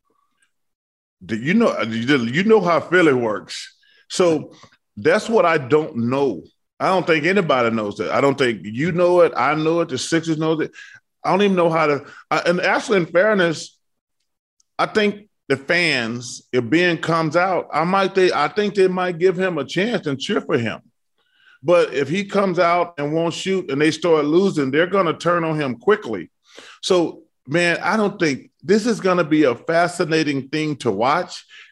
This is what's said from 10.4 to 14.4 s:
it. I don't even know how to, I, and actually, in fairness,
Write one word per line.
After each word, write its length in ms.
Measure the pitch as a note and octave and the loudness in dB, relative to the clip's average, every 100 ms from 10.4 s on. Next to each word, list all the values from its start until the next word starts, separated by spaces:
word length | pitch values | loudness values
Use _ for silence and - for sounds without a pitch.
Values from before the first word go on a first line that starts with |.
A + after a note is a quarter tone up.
| D#3+ D#3+ | -2 -2
it. 120 | - - - - _ _ | -4 -10 -20 -20 _ _
I 60 | D3+ | -2
don't 140 | F#3 | 2
even 120 | G3+ F#3 | 2 2
know 140 | E3+ | 2
how 160 | D#3+ D#3 | 2 0
to, 200 | C#3+ - - - | 0 -4 -16 -4
I, 80 | D3+ F3 | -2 0
and 120 | F3 | 0
actually, 360 | E3+ C4 - G3 | 0 -2 0 -2
in 80 | D#3+ | 0
fairness, 720 | E3+ G#3+ G#3 E3+ C#3+ - _ _ _ _ _ _ _ | 2 2 2 0 -2 -10 _ _ _ _ _ _ _